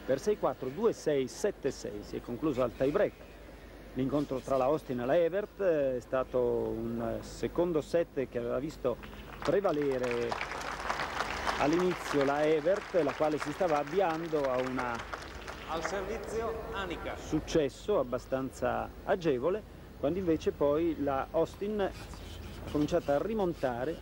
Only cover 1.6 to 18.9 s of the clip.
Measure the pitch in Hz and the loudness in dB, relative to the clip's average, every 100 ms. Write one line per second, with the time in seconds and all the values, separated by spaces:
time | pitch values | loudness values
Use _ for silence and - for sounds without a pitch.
1.6 | 139 - 113 104 107 123 - 120 156 123 | -4 -4 -8 -8 -8 -8 -6 -2 0 2
2.6 | 123 - 135 160 185 - - - - - | 0 2 2 4 2 0 -18 -18 -18 -18
3.6 | - - - - 135 143 143 131 - 135 | -16 -16 -10 -2 0 2 0 -4 0 2
4.6 | 127 156 - 123 123 160 165 180 208 - | 4 2 0 -4 4 4 4 0 -4 0
5.6 | 196 160 139 127 - 131 127 127 123 120 | 2 4 2 0 0 0 2 2 4 4
6.6 | 113 110 117 117 117 110 107 - 120 - | 0 -2 -2 -2 -2 -4 -6 -4 -4 2
7.6 | 175 160 135 170 170 - 127 120 120 123 | 2 2 2 0 0 -2 -4 -2 -2 -2
8.6 | 147 - 131 117 - - - - - 170 | -4 -2 -2 -2 -6 -12 -14 -6 2 4
9.6 | 202 151 143 131 123 120 117 113 - - | 4 2 2 2 0 0 -2 -2 -4 -6
10.6 | - - - - - - - - - - | -6 -6 -4 -4 -4 -4 -4 -4 -2 2
11.6 | 135 165 185 170 - 143 139 143 151 160 | 4 4 4 0 0 2 4 4 4 4
12.6 | 151 202 - 190 143 - 156 151 151 147 | 4 2 2 2 2 2 2 2 -2 0
13.6 | 185 147 143 175 180 160 170 156 139 127 | 2 2 2 2 2 2 0 2 2 2
14.6 | 127 131 127 117 - - - - - - | 0 0 -2 -4 -6 -10 -10 -12 -12 -10
15.6 | - 160 165 196 190 220 - 220 226 220 | -6 -4 -2 -4 -4 -6 -4 -4 -2 -4
16.6 | - 196 185 160 131 110 - 156 - 165 | -6 -6 -4 -4 -6 -8 -2 -2 2 2
17.6 | 139 - - 202 127 123 - 131 131 - | 2 -2 0 0 2 -2 -2 -2 -2 -2
18.6 | 123 117 110 | 0 0 -4